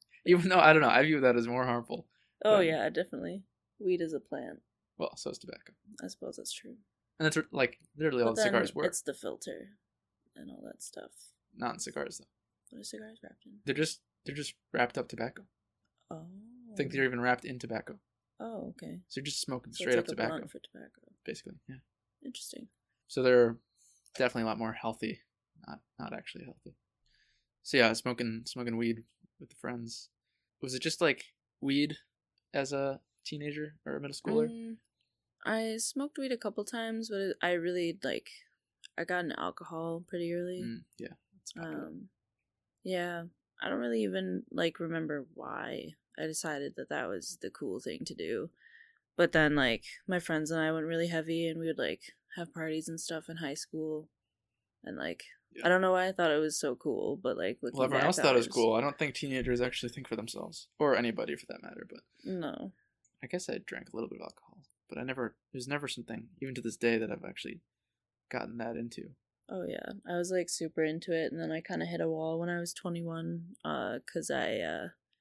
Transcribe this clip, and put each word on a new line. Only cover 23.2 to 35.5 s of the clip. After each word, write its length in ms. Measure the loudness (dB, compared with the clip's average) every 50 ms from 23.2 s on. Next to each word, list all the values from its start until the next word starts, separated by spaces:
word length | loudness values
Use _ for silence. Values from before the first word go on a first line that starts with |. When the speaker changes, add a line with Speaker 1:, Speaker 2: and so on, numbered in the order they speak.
| 6
Speaker 1:
they're 340 | 10 10 10 10 8 6 0 _ _ _ _ _ _ _ _ _ _ 0 2
definitely 260 | 2 2 2 0 0
a 20 | 0
lot 100 | 0 -2
more 160 | -2 -4 -4
healthy. 480 | -4 -4 -6 -4 -4 -6 -6 -6 -8 _ _ _ _ _ _ _ _ -18 -18
Not, 140 | -18 -18 _ _ _ -12
not 140 | -12 -10 -10
actually 320 | -12 -12 -14 -14 -16 -16
healthy. 300 | -18 -18 _ -20 -20 -20 _ _ _ _ _ _ _ _ _ _ _ _ _ _ _ _ _ -6
So 140 | 2 6 8
yeah, 160 | 8 8 6
smoking, 500 | 4 -2 -2 -2 -2 -2 -4 -4 -6 -8
smoking 320 | -10 -8 -6 -4 -2 -2 0
weed 280 | 0 0 0 -2 -4 _ _ _ _ -20 _ -20
with 100 | -20 -20
the 60 | -18 -10
friends. 520 | -8 -8 -8 -8 -8 -10 -12 -14 -16 -18 _ _ _ _ _ _ _ _ _ -10
Was 140 | -8 -6 -6
it 60 | -4
just, 200 | -4 -4 0 2
like, 240 | 4 4 2 2 -4 -20 _ _ _ _ _ -6
weed 360 | -2 2 2 4 2 2 0 -6 -14 _ _ _ _ _ _ _ _ _ -2
as 200 | -2 0 0 0
a 280 | 0 0 0 -2 -4 _ _ _ _ -14
teenager 500 | -10 -8 -6 -6 -6 -6 -6 -8 -8 -10 -12 -10
or 120 | -6 -6 -6
a 40 |
middle 140 | -6 -6 -8
schooler? 360 | -6 -2 0 2 2 2 2
Speaker 2:
Um, 260 | -2 -6 -10 -10 -10 -12 _ _ _ _ _ _ _ _ _ _ _ _ -2
I 320 | 0